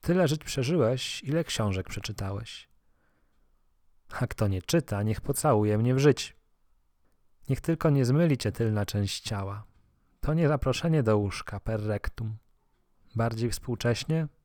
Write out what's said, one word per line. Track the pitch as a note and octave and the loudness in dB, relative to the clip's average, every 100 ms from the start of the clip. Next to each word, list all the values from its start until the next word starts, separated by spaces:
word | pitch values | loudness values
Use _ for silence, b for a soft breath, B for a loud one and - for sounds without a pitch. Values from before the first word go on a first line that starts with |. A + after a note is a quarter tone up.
Tyle | - F3+ E3 | 0 2 2
żyć | D3+ | 0
przeżyłeś, | - - B2 F3 A2+ B2+ - - | -4 -4 0 2 2 2 -4 -8
ile | C#3 D#3 | -2 -2
książek | E3 - G#2+ F#2+ F#2 | -2 -2 0 0 -4
przeczytałeś. | - - G#2 G2 G2 A2 - - _ _ _ _ _ _ _ _ _ _ _ _ _ - - | -8 -8 -8 -6 -6 -10 -16 -20 _ _ _ _ _ _ _ _ _ _ _ _ _ -16 -6
A | B2 | -6
kto | - G#2 | 0 0
nie | F#2+ | 0
czyta, | - E3+ - G2+ | 2 0 0 -2
niech | G#2+ G#2+ | -2 -2
pocałuje | - C#3+ D#3 A2 G#2+ G#2 | -2 0 2 4 4 2
mnie | A#2+ | 2
w | C3 | 4
żyć. | D3 B2+ - - _ _ _ _ _ _ _ _ _ _ - | 6 4 -2 -12 _ _ _ _ _ _ _ _ _ _ -4
Niech | C3+ | -4
tylko | - E3 E3 | 0 0 2
nie | C#3 | 4
zmyli | B2 C#3 E3+ C3+ | 4 4 4 2
cię | - | 0
tylna | - A2+ G#2+ G2+ | -2 -2 0 -2
część | G#2+ G2 - | -2 -2 -4
ciała. | - G2+ G2 G2+ - _ _ _ _ _ | -8 -8 -8 -10 -16 _ _ _ _ _
To | - | -2
nie | D#3 D#3 | 2 4
zaproszenie | D3 - B2+ E3+ D#3+ | 2 0 0 2 2
do | A2+ G#2+ | 4 4
łóżka, | G2+ - - G2+ | 2 -4 -10 -8
per | - A2 G#2+ | -4 -4 -2
rectum. | G#2 - - A2 A2 _ _ _ _ _ _ _ | -2 -4 -6 -8 -8 _ _ _ _ _ _ _
Bardziej | A2 A2+ A2+ A#2 | -2 -2 0 -2
współcześnie? | - - A#2 A#2+ A#2 - D#3+ D#3 _ | -4 -4 -2 0 0 0 -2 -2 _